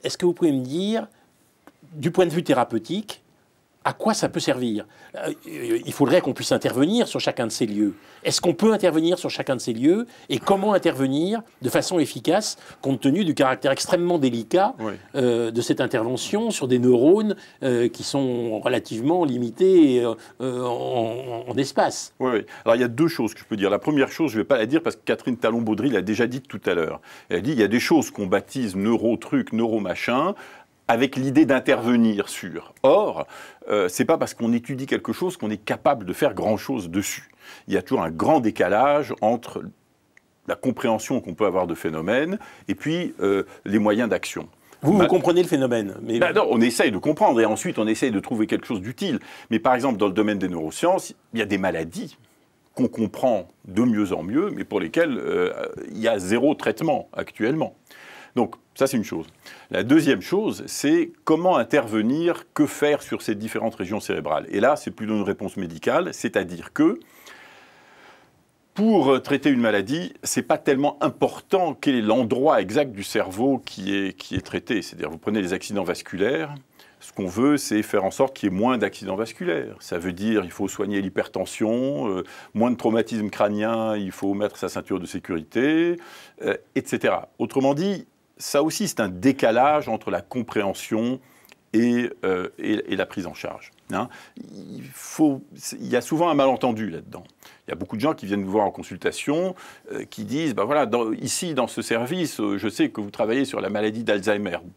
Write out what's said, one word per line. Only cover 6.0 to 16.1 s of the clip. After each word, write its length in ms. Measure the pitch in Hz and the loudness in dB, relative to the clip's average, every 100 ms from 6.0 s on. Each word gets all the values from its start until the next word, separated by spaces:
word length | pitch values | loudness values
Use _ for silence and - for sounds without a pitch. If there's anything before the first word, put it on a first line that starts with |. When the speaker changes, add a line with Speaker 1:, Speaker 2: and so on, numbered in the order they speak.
| 131 175 | 4 4
Speaker 1:
qu'on 120 | 143 | 2
puisse 180 | - 123 | -2 0
intervenir 560 | 123 107 117 151 233 214 | 0 0 2 2 2 0
sur 120 | - | -2
chacun 280 | - - 117 | -4 -2 -4
de 40 | |
ces 140 | - 117 | -2 -2
lieux. 300 | 104 104 95 - - | 0 0 -2 -12 -8
Est-ce 160 | 170 - | -4 0
qu'on 140 | 180 | 0
peut 200 | 170 214 | 4 4
intervenir 440 | 208 185 156 165 175 | 4 4 2 2 0
sur 140 | 139 | -2
chacun 240 | - 135 127 | -6 -4 -4
de 40 | |
ces 140 | - | -4
lieux ? 320 | 113 139 196 240 - - | 2 4 4 0 -10 -6
Et 80 | 127 | -2
comment 360 | - 196 202 | 2 2 4
intervenir 680 | 196 170 131 135 139 180 226 214 _ | 2 2 0 0 0 0 -2 -6 _
de 60 | 123 | -2
façon 280 | 156 - 180 | 0 0 0
efficace, 640 | 135 131 135 185 214 - - - | 0 -2 0 0 0 -8 -16 -8
compte 180 | 135 131 | -4 0
tenu 240 | 139 165 185 | 2 2 2
du 80 | |
caractère 380 | 135 135 127 139 | 2 2 2 0
extrêmement 480 | 135 - 180 175 175 | 0 0 0 2 2
délicat, 560 | 135 117 110 175 202 - | 2 0 0 2 2 0
Speaker 2:
Oui. 140 | 110 98 - 139 | -8 -8 -8 0
Speaker 1:
euh, 340 | 123 117 117 | 2 2 0
de 120 | 117 | -2
cette 200 | 117 - | 0 0
intervention 680 | 131 123 113 | 0 0 -2